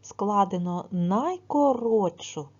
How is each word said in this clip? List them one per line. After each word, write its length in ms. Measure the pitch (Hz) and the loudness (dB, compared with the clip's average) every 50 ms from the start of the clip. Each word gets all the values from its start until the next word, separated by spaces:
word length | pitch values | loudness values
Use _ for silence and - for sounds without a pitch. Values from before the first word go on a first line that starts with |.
складено 840 | _ - - - 202 202 208 202 196 190 196 180 175 180 175 180 - - | _ -20 -8 -6 -4 0 2 2 2 2 0 -4 -4 -2 -4 -6 -6 -6
найкоротшу 1600 | - 180 175 175 190 214 269 330 370 359 - _ - 294 285 277 262 240 233 233 220 220 196 175 170 - - - - 156 147 143 _ | -2 -2 0 2 2 0 0 -2 -4 -6 -8 _ 2 4 4 4 4 2 0 2 2 2 2 2 -2 -4 -16 -12 -10 -10 -12 -12 _